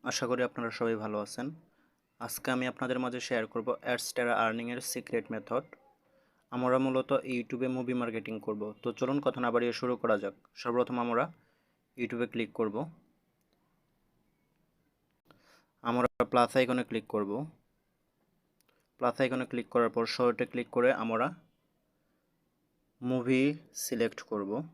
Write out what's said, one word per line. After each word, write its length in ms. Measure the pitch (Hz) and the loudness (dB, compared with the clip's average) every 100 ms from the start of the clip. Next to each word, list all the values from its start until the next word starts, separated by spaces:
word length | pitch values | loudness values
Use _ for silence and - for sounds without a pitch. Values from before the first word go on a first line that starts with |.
| 127 | -4
আশা 160 | - 123 | -2 0
করি 120 | 123 | 0
আপনারা 280 | 123 - 117 - | 0 -2 -4 0
সবাই 160 | 117 110 | 0 0
ভালো 220 | 107 107 104 | -2 -4 -4
আছেন। 220 | - 131 160 _ _ _ _ _ _ | -6 -8 -10 _ _ _ _ _ _
আজকে 280 | 117 - - | -10 -6 -2
আমি 140 | 127 127 | 0 0
আপনাদের 300 | - 127 127 | -4 -2 -2
মাঝে 200 | 127 123 | -2 -4
শেয়ার 260 | - 120 110 | -2 -2 0
করব 200 | 120 113 120 | -4 -2 -4
অ্যাডস্টারা 520 | - 123 - - 120 110 | -2 -2 -2 -2 2 4
আর্নিংয়ের 380 | 113 113 117 120 - | 2 0 -4 -6 -6
সিক্রেট 340 | 127 - 120 110 | -8 -2 -4 -2
মেথড। 320 | 110 - 123 - - _ _ _ _ _ _ _ | -8 -2 -4 -4 -20 _ _ _ _ _ _ _
আমরা 260 | 123 127 131 135 | 0 4 4 4
মূলত 260 | 131 127 135 - | 0 2 0 0
YouTube-এ 340 | 123 117 120 127 | -4 -4 -4 -2
মুভি 260 | 127 123 123 | -2 -2 -2
মার্কেটিং 340 | 117 110 107 110 | -2 -4 -6 -6
করব। 220 | - 104 104 104 | -4 -4 -6 -6
তো 40 | 123 110 | -6 -2
চলুন 180 | 127 143 143 | 0 2 0
কথা 140 | 127 | 0
না 80 | 123 | 2
বাড়িয়ে 220 | 117 120 | 2 2
শুরু 200 | 113 123 123 | 0 -2 -2
করা 140 | 120 107 | 2 2
যাক। 120 | 98 - _ - | 0 -8 _ -8
সর্বপ্রথম 420 | 123 120 120 123 120 | -2 2 2 0 0
আমরা 180 | 117 160 - _ _ _ _ _ - | 2 0 -6 _ _ _ _ _ -6
YouTube-এ 280 | 120 120 120 | -4 -2 -4
ক্লিক 180 | 120 110 - | -2 -4 0
করব। 160 | 110 104 160 - _ _ _ _ _ _ _ _ _ _ _ _ _ _ _ _ _ _ _ _ _ _ _ - _ _ _ _ | -2 0 -6 -10 _ _ _ _ _ _ _ _ _ _ _ _ _ _ _ _ _ _ _ _ _ _ _ -20 _ _ _ _
আমরা 260 | 120 120 123 _ 117 | -2 0 -2 _ 0
প্লাস 200 | 127 120 135 | 4 4 4
আইকনে 260 | 123 127 | 4 2
ক্লিক 220 | 120 113 - | 0 -4 -2
করব। 240 | 107 101 107 156 - _ _ _ _ _ _ _ _ _ _ _ _ _ _ | -4 -2 -4 -6 -12 _ _ _ _ _ _ _ _ _ _ _ _ _ _
প্লাস 180 | 123 120 | 0 2
আইকনে 240 | 135 127 127 | 0 0 -2
ক্লিক 220 | 120 117 | -4 0
করার 200 | 123 113 | 2 4
পর 140 | 117 113 | 2 -2
শর্টে 400 | - 123 113 120 | 4 2 4 -2
ক্লিক 240 | 120 120 123 | -4 -2 4
করে 140 | 123 | 4
আমরা 340 | 135 113 113 123 90 _ _ _ _ _ _ _ _ _ _ _ _ _ _ _ _ | 4 0 2 0 -2 _ _ _ _ _ _ _ _ _ _ _ _ _ _ _ _
মুভি 400 | 123 127 120 131 139 156 - - | -2 0 4 4 4 2 -10 -10
সিলেক্ট 360 | - 120 113 - | -6 0 0 0
করব। 300 | - 104 98 113 156 | -6 -4 -2 -4 -6